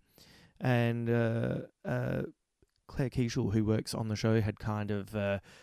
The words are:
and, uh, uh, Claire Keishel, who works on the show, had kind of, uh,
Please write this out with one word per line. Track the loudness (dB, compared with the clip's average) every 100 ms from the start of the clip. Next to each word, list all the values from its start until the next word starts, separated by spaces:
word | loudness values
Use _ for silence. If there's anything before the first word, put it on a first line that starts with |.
| _ -20 -20 -20 -20 -4
and, | 2 4 2 0 2
uh, | 2 2 0 0 -2 -6 _ -6
uh, | -4 -2 -2 -4 -10 _ _ _ _ -10
Claire | -4 -2
Keishel, | 0 0 0 2
who | 2 2
works | 2 0 -4
on | -4
the | 0
show, | 2 4
had | 2 -2
kind | -4 -4 -2
of, | -4 -4 -2
uh, | 0 0 -4 -20